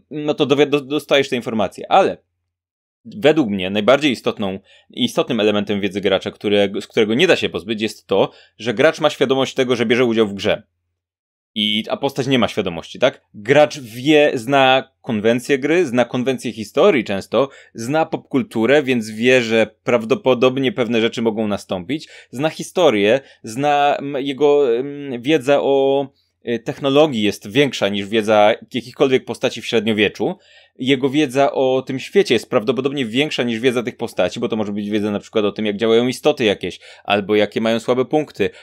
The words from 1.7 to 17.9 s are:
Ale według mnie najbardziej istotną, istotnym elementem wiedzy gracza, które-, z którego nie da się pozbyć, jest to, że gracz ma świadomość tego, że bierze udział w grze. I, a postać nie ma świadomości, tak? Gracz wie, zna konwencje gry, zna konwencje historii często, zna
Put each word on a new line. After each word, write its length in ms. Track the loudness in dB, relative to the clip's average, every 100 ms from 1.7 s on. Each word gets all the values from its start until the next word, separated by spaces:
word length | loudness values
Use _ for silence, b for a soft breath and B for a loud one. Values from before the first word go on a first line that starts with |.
| -6 0
Ale 280 | 2 2 -2 _ _ _ _ _ _ _ _ -20 0
według 340 | 2 4 0
mnie 200 | -2 -2
najbardziej 420 | 0 2 2 2
istotną, 480 | -2 -4 -4 -6 -8 b b b
istotnym 500 | -6 -2 -2 -2 0
elementem 420 | 0 0 -2 -4
wiedzy 200 | -4 -2
gracza, 300 | 0 0 -2
które-, 380 | -6 0 0 0 -4
z 60 | -4
którego 260 | 0 0
nie 140 | 2 2
da 80 | 2
się 140 | 0
pozbyć, 320 | -6 -8 -6
jest 260 | -6 -8 -2
to, 240 | 0 0 b b -10
że 160 | -6
gracz 260 | 0 0 2
ma 100 | -2
świadomość 440 | 0 0 0 0
tego, 220 | -2 -2 0
że 100 | 0
bierze 200 | 2 2
udział 220 | 2 0
w 60 |
grze. 300 | -2 -4 -4 -6 _ _ _ _ _ _ _ _ -4
I, 280 | -2 -2 -4
a 80 | -4
postać 300 | -4 -2 0
nie 120 | 0
ma 80 | 0
świadomości, 520 | -2 -4 -6 -12 -2
tak? 220 | -2 -2 _
Gracz 460 | -10 0 4 4 0
wie, 520 | -14 -6 2 4 4
zna 580 | 0 0 2 4 2 -2 _
konwencje 580 | -6 0 0 0 0 -2
gry, 260 | 2 0 2
zna 200 | 0 0
konwencje 460 | -2 -2 -4 -6
historii 520 | -10 -4 2 4 2
często, 460 | -2 -6 -2 0 0 B B
zna 320 | -12 -4